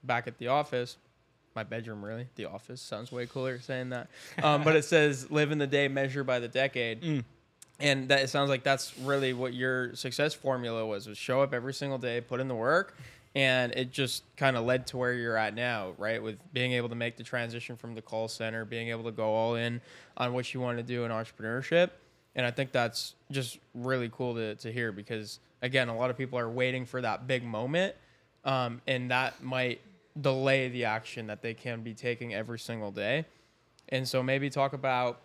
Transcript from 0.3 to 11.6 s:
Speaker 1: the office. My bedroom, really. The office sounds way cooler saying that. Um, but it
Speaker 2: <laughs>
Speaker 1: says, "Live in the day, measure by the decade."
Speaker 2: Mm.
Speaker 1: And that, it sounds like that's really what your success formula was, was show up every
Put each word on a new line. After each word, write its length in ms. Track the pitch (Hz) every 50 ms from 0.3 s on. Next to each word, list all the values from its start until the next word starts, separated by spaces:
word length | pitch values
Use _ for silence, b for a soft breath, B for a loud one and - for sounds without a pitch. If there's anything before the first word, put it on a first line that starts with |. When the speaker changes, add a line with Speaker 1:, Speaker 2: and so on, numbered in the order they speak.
| 120 -
Speaker 1:
the 100 | 120 120
office. 480 | 135 147 147 147 - 123 123 120 - _ _ _ _ _ _ _ _ _ _ _ _
My 100 | 113 110
bedroom, 400 | - 117 117 113 117 110 104 101
really. 220 | 104 113 113 123 123 _
The 80 | - 107
office 360 | - 95 101 - - 127 127
sounds 300 | - - - 104 117 127
way 160 | - 123 123
cooler 320 | 117 - 135 131 131 127 123
saying 280 | 127 - 135 127 127 127
that. 180 | 127 123 - - B B B B B B 147
Um, 200 | 151 147 143 147
but 140 | 156 160
it 80 | 156 147
Speaker 2:
<laughs> 100 | - 175
Speaker 1:
says, 360 | 160 151 147 139 127 131 - 147
"Live 180 | 151 151 147
in 80 | 156 151
the 80 | 143
day, 220 | 135 135 139 143 139
measure 340 | 135 135 139 135 131 143 139
by 160 | 127 127 123
the 80 | 120 117
decade." 540 | - 131 135 135 - 127 120 117 113 113 143
Speaker 2:
Mm. 220 | 165 156 139 117 - - _ _ _ _ _ - _ _ _
Speaker 1:
And 280 | 147 143 139 135 131 131
that, 120 | 139 139
it 80 | 135 127
sounds 200 | - 147 139 139
like 120 | 139 127 120
that's 340 | 139 139 135 - - - -
really 340 | 127 135 139 139 135 131 127
what 200 | 120 127 127 123
your 420 | 123 127 131 131 127 127 120 123
success 360 | - - 131 120 - 147 151 147
formula 540 | - - 135 131 127 123 117 113 113 110
was, 220 | 110 107 101 101 107
was 100 | 104 -
show 240 | - - 131 131 139
up 100 | 135 135
every 220 | 123